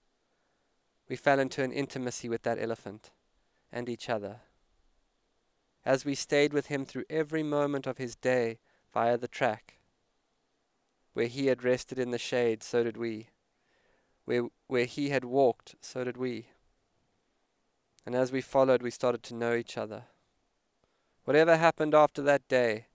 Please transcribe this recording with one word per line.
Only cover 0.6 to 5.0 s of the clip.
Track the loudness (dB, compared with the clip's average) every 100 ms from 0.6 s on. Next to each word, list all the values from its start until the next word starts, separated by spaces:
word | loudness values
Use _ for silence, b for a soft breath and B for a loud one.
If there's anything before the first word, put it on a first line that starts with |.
| _ _ _ _ -12
We | -2
fell | 2 4
into | 2 -2
an | -4
intimacy | -4 -6 -4 -6 -6 -6
with | -4
that | -2 -2
elephant | -4 -6 -10 -16 -18 _ _ _ _ _ _
and | -10 -8
each | -8 -6
other. | -6 -6 -14 _ _ _ _ _ _